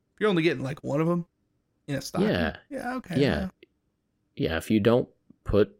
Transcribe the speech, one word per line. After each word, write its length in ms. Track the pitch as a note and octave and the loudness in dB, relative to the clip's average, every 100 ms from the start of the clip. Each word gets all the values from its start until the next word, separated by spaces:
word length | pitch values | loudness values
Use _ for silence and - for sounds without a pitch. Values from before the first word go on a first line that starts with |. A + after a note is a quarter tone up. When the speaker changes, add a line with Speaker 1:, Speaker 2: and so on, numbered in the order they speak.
| _ - | _ -4
Speaker 1:
you're 100 | G#3 | 0
only 140 | F3+ | 2
getting, 200 | E3 C3 | 2 0
like, 200 | C3 D3+ | -6 -8
one 180 | B2+ C#3 | -4 0
of 80 | E3 | 0
'em 160 | F3 E3 _ _ _ _ _ - | 0 -4 _ _ _ _ _ -8
in 80 | C#3 | -8
a 60 | |
stocking, 280 | - F3+ G#3 | -4 -2 0
Speaker 2:
Yeah. 280 | G#2+ D2+ - - | 0 -2 -4 -12
Speaker 1:
yeah, 260 | C4+ A#3+ B3+ | -12 -8 -8
okay, 240 | - D#3+ | -4 0
Speaker 2:
Yeah. 200 | C3+ E2 | 0 0
Speaker 1:
yeah. 100 | F#3+ - - _ _ _ _ _ _ - | -4 -10 -20 _ _ _ _ _ _ -4
Speaker 2:
Yeah, 220 | - D#2+ | -2 -2
if 140 | - | 0
you 80 | A2 | 2
don't 300 | G#2+ A#2+ C#3+ _ _ _ | 4 2 0 _ _ _
put, 340 | - G#2 G#2+ - | 0 2 2 -2